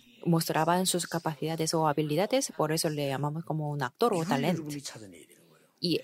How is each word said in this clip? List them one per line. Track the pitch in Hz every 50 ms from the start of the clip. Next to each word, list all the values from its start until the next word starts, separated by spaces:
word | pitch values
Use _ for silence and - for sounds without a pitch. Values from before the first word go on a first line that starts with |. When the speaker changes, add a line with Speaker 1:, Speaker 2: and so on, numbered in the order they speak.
| _ - - - -
Speaker 1:
mostraban | 175 165 165 165 - 156 151 156 170 175 180 190
sus | 185 - 175 170
capacidades | - - 165 - 160 156 - 151 156 165 160 160 160 -
o | 160 160 151
habilidades, | 143 - 156 147 151 160 196 226 - 269 269 - -
por | - 156 151
eso | 156 165 - 160
le | 151 147 143 139
llamamos | 135 131 143 147 151 165 170
como | - 160 156 151 147
un | 147 147
actor | 139 156 - _ 233 240 202
o | 170
Speaker 2:
이걸 | 160 175
Speaker 1:
talent. | - - - - 175 165
Speaker 2:
여러분이 | 156 147 147 143
찾아내야 | 139 - - 117 107 95 87 80 73
되는 | _ - - - _
거예요. | - _ _ _ _ _
Speaker 1:
Y | - 175 151 -